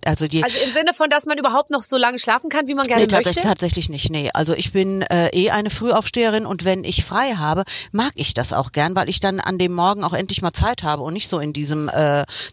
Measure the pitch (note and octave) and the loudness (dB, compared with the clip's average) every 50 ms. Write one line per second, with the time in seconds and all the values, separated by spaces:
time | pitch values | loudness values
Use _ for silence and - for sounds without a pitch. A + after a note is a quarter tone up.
0 | - - D3+ - D#3 D3+ D#3 D#3+ D#3 B3 - - B3+ C4 A#3 D4+ D#4+ F4 F4 - | -2 -2 0 0 0 0 0 0 0 0 0 0 0 0 0 0 0 0 2 2
1 | D#4 D4+ D4 D4 - D4+ D4+ C#4+ C#4+ C4 A3+ C#4 D4 - D4 C4 - - C4 B3+ | 2 2 2 2 0 0 -2 0 0 2 2 2 0 2 0 -2 0 0 0 2
2 | B3 A#3+ B3+ A#3+ - A#3 A3 B3+ - D#4+ C#4 D4+ D4 C4 D4 C#4 C4+ B3 A#3+ A3+ | 2 2 0 0 0 2 2 2 0 -2 -2 -2 0 0 0 0 2 2 4 4
3 | G#3+ G#3+ G3+ - - - F3 E4+ F4+ A3 F#3+ - F3+ E3+ - F3 D#3+ - D3+ C#3 | 4 4 4 4 2 2 0 2 2 0 0 0 0 -2 0 0 -2 -4 -4 -4
4 | - - D#3+ D3+ C#3+ B2+ - - D#3 D#3 E3 - - - - G3 F#3+ F#3+ G3 F#3+ | -4 -2 -2 -2 -2 -2 0 0 0 0 0 -2 -2 -2 0 0 0 0 0 -2
5 | F#3 - - F3 E3+ - - F3+ F#3 G#3+ - G#3 G#3 G#3 - - A3 A#3+ A3 A3 | -2 0 2 2 2 2 2 2 2 2 2 0 -2 -2 -4 -2 0 2 2 2
6 | G#3 - - A#3+ A#3 A3+ G#3 A3 A3 - G3 E3 E3+ F#3+ F#3 F#3+ - - F3+ - | 0 0 0 0 2 2 2 0 -2 -2 -4 -2 0 0 0 0 -2 -2 -2 -2
7 | - - - G#3+ C4 C4+ A#3 F3 D3+ D3+ D#3+ F3+ G3 - - - - - - G#3 | -2 -2 0 0 0 0 0 0 0 0 0 0 -2 -4 -6 -10 -8 -4 -2 0
8 | A#3+ C#4+ - - - - - A#2 - - - - C3+ - - D3 D3 E3+ F#3 F#3+ | 0 0 -2 -4 -4 -2 -2 -2 -2 -2 -2 -2 -2 -2 0 0 0 0 0 0
9 | - D#3+ F#3 - - G3 F#3+ F#3+ - - F#3+ F3 F#3 F3 F3+ F3 F3 F#3+ G3+ G#3 | 0 -2 -2 -2 0 0 -2 -2 -2 -2 0 0 0 0 2 2 2 2 2 2
10 | F#3 - - - F#3+ F#3+ G3 - F#3+ E3 - - F#3+ G#3+ B3 - - D3+ D3+ C#3+ | 0 -2 -2 -2 -2 -2 -4 -2 -2 -2 0 0 0 0 0 -2 -2 -2 -2 -2
11 | C3 D#3 E3 G#3 - - F#3+ D#3+ D3 D3+ D3 C#3+ D3 C#3+ D3+ D3+ D3+ C#3+ - D3 | -2 -4 -4 -6 -4 -4 -4 -2 -2 -4 -4 -4 -4 -2 -2 -2 -2 0 2 2
12 | D#3 D3 C#3+ C#3+ C#3 - - - - - | 4 4 4 2 0 -2 -6 -10 -10 -10